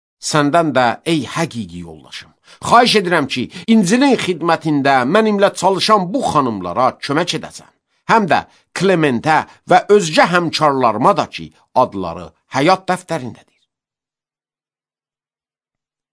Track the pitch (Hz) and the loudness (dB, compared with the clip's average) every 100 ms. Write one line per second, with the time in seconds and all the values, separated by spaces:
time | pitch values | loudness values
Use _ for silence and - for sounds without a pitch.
0 | _ _ - 156 143 170 160 127 120 107 | _ _ -4 0 2 2 2 2 0 -2
1 | 160 165 113 151 151 117 90 87 85 78 | -4 -4 -4 -6 -6 -6 -10 -12 -16 -20
2 | 62 - - _ _ - - 233 247 208 | -20 -20 -20 _ _ -12 2 4 4 2
3 | 175 170 135 127 110 - - 226 175 247 | 0 -2 -2 -6 -8 -10 2 2 4 2
4 | 285 226 - 165 170 156 160 143 139 135 | 2 0 -2 -4 -2 -2 0 0 2 2
5 | 123 208 220 202 196 - 185 185 - 214 | 2 2 2 2 0 2 -2 0 2 2
6 | 175 247 - 151 127 101 90 92 127 - | 2 -4 -2 0 0 -2 -6 0 -2 -2
7 | - 143 175 151 78 - - _ _ _ | -6 -4 -4 -6 -10 -18 -20 _ _ _
8 | - 226 196 113 - _ _ - 190 180 | 0 0 2 -2 -2 _ _ -4 0 2
9 | 151 117 151 151 - - - 175 - 208 | 2 0 0 0 0 -14 2 2 4 2
10 | 165 202 214 180 165 - 151 135 120 107 | 2 2 2 2 0 0 0 2 0 2
11 | 160 190 104 - 78 _ _ 123 127 98 | 2 2 -2 -8 -16 _ _ -2 -2 -2
12 | 87 87 80 _ _ 131 156 185 185 180 | -8 -10 -16 _ _ -2 0 0 -2 -6
13 | - 165 123 - _ _ _ _ _ _ | -6 -8 -8 -16 _ _ _ _ _ _
14 | _ _ _ _ _ _ _ _ _ _ | _ _ _ _ _ _ _ _ _ _
15 | _ _ _ _ _ _ _ _ _ _ | _ _ _ _ _ _ _ _ _ _
16 | _ | _